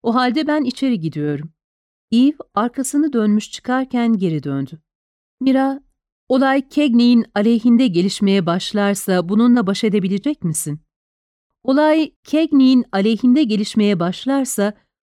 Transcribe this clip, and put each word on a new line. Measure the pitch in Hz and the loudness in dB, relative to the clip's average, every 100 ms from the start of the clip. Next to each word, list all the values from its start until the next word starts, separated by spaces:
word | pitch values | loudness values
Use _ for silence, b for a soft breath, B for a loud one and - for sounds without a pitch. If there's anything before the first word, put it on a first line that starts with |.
O | 233 240 | -4 -2
halde | 247 247 302 | 0 -2 -2
ben | 302 | -2
içeri | 254 - 269 220 | -4 -4 -4 -2
gidiyorum." | 160 147 147 147 156 _ _ _ _ _ _ | -4 -6 -6 -6 -10 _ _ _ _ _ _
Eve | 226 269 302 - | 2 2 0 -6
arkasını | - 240 269 254 285 311 | -4 -4 -4 -4 -2 -2
dönmüş | 247 214 208 - | 0 0 0 -2
çıkarken | - - 254 262 247 233 220 | -10 -6 -4 -4 -2 -2 0
geri | 180 156 | -2 -4
döndü. | 143 139 139 160 _ _ _ _ _ - | -4 -6 -8 -12 _ _ _ _ _ -6
"Mira, | 262 262 269 269 - _ _ _ - | 0 0 0 -4 -12 _ _ _ -2
olay | 254 269 269 269 | 2 2 0 -2
Cagney'in | - 294 233 240 240 220 208 | -2 2 4 4 4 2 0
aleyhinde | 208 233 247 240 254 | 0 2 4 4 4
gelişmeye | 170 190 - 196 196 175 | 0 -2 0 0 2 0
başlarsa | 175 - 208 202 196 - 180 175 | -2 -4 -2 -2 -2 -2 -2 0
bununla | 208 240 247 196 | 2 4 2 0
baş | 196 | -2
edebilecek | 220 202 185 196 277 302 | 0 0 -2 -4 -4 -4
misin?" | 175 156 151 147 _ _ _ _ _ _ _ _ | -6 -6 -8 -10 _ _ _ _ _ _ _ _
"Olay | 254 269 311 311 302 _ | -2 2 2 2 -2 _
Cagney'in | - 302 320 285 262 254 - | -4 -2 2 4 4 4 2
aleyhinde | 196 202 220 247 254 | -2 0 0 2 2
gelişmeye | 262 208 208 - 208 190 | 2 -2 -2 0 0 0
başlarsa | 170 180 262 277 254 - 202 208 b _ _ | -2 -4 -4 -4 -2 -2 -4 -6 b _ _